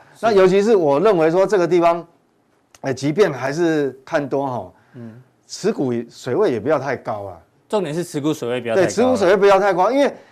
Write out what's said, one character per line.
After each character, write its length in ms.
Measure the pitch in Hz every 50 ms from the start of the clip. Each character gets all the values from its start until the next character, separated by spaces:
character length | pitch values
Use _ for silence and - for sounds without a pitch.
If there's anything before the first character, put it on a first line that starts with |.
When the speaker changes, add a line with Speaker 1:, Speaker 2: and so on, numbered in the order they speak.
| - _ _
Speaker 1:
是。 120 | - -
Speaker 2:
那 80 | 226 214
尤 120 | 190 190
其 160 | 185 180 196
是 140 | 202 226 233
我 240 | 190 165 143 139 143
认 180 | 180 220 208
为 140 | 170 156 160
说 160 | 160 185 196
这 100 | 185 208
个 80 | 190 175
地 140 | 165 180 175
方， 260 | 170 170 170 170 165 - _ _ _ _ _ _ _ _ _ _ _ _ _ _
哎， 120 | - 135 127
即 200 | - 135 143 151
便 180 | - - 175
还 220 | 143 123 131 135 143
是 440 | 165 175 165 160 151 143 131 127 - -
看 240 | - 165 156 143
多 180 | 139 156 139 139
哈， 280 | 135 123 113 92 90 - _ _ _ -
Speaker 1:
嗯。 260 | 127 117 113 110 123 127 _ _ _ _
Speaker 2:
持 240 | - - - - 202
股 220 | - - 151 127 120 117 123 117
水 260 | - - - 131 123
位 160 | 165 214 180
也 80 | 127 110
不 80 | 98
要 100 | 139 156
太 200 | 143 131 143 127
高 260 | 117 - 127 113 104 101
啊。 160 | 98 90 82 _ _ _ _ _
Speaker 1:
重 160 | - - 214 185
点 100 | 147 147
是 100 | 170 170
持 180 | - - 151
股 100 | 135 156
水 160 | 147 143 131
位 140 | 120 123 127
不 60 | 113
要 80 | 117 113
太 60 | 196
高 40 | 180
啊。 0 |
Speaker 2:
对， 80 | - -
持 100 | 196 240
股 120 | 254 254
水 120 | 220 202 175
位 80 | 202
不 80 | 202 196
要 140 | 196 196 190
太 140 | 202 202 185
高， 180 | 175 185 214
因 80 | 254 277
为 120 | 285 240 - - - _